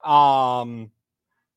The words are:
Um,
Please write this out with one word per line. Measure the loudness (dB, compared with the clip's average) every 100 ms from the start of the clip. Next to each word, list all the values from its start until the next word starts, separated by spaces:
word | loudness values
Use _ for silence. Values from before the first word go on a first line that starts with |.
Um, | 0 2 4 2 0 -4 -6 -12 -18 _ _ _ _ _ _